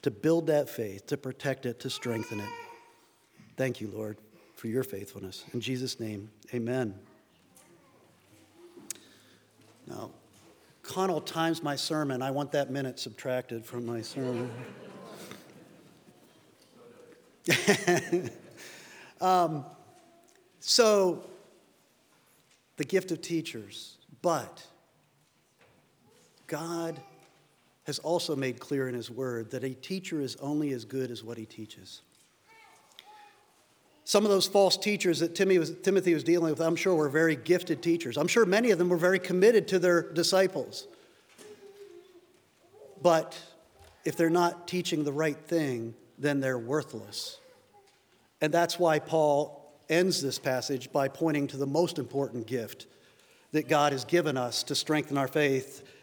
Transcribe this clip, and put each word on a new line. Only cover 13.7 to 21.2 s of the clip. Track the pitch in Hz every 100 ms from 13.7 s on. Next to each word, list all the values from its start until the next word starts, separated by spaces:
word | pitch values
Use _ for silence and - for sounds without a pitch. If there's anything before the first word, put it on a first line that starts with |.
| 123
my | 117 120
sermon. | 113 139 127 120 123 117 131 - - - - - - - - - - - - - - _ - _ _ _ _ - - - - - _ _
<laughs> | - - - 196 - 175 - 175 131 - - - - - - - - -
Um, | 185 185 170 151 131 - - - _ _ _ _ _ _
so, | - - 220 208 185 151